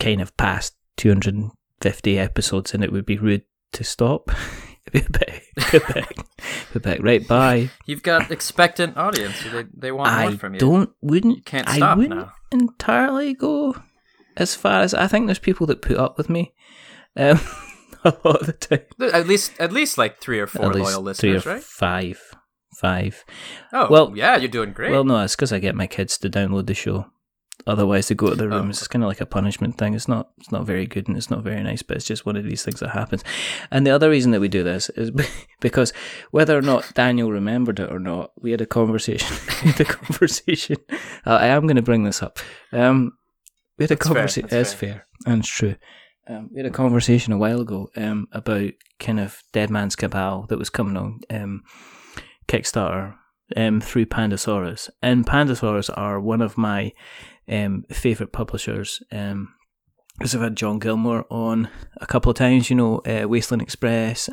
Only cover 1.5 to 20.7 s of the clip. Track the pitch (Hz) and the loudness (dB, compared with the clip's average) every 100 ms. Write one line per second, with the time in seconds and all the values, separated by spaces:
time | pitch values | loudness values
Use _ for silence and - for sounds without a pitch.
1.5 | - _ _ 98 - 104 98 95 - - | -10 _ _ -2 0 0 0 0 -2 0
2.5 | 95 95 104 98 98 98 101 107 101 - | -2 -2 -2 -2 -2 -2 0 2 0 -2
3.5 | _ _ - - - 120 151 - - - | _ _ -10 -8 0 0 0 -2 -4 -4
4.5 | - - - - - - - - - - | -12 -18 -20 -2 -2 0 0 0 -4 -12
5.5 | - - 156 - - - - - - - | -6 4 4 4 -2 -6 -12 -16 -14 -12
6.5 | - - 113 - 87 107 120 110 117 131 | -10 -8 -6 -2 0 4 4 4 4 4
7.5 | 123 127 - - 147 - 165 160 156 - | 4 0 -6 -10 -6 0 2 2 -4 -4
8.5 | - 175 - 175 143 185 180 101 98 113 | 2 2 2 -4 -2 -2 -2 -4 -6 -8
9.5 | 117 117 - 131 135 120 113 110 101 101 | -8 -10 -12 -8 -2 0 2 0 -2 -8
10.5 | 95 131 180 190 _ 143 165 226 - - | 2 4 4 2 _ 0 2 4 0 -4
11.5 | 139 127 139 180 185 269 - - - - | -6 -2 2 4 4 2 0 -10 -16 -2
12.5 | 247 240 - - 233 269 269 285 269 277 | 0 0 0 0 2 2 0 -2 -2 -2
13.5 | 294 285 - - _ _ _ _ - - | 0 -2 -4 -12 _ _ _ _ -4 -4
14.5 | - 196 196 185 - 190 214 226 185 - | -2 0 2 2 2 2 2 2 0 0
15.5 | 185 160 131 - 123 131 - 147 170 170 | 0 0 0 0 0 0 -2 -2 -2 -2
16.5 | _ _ - - - - - - 165 - | _ _ -20 -20 -20 -14 0 6 6 4
17.5 | - - - _ - 170 - 156 147 - | -10 -18 -20 _ 0 0 2 4 2 0
18.5 | - - 139 - - 254 170 170 202 - | -6 -2 -2 -2 -4 2 2 4 2 0
19.5 | - 170 226 302 - 110 - - 113 101 | -4 -2 0 0 0 -2 -2 -4 -4 -4
20.5 | - 101 | -2 0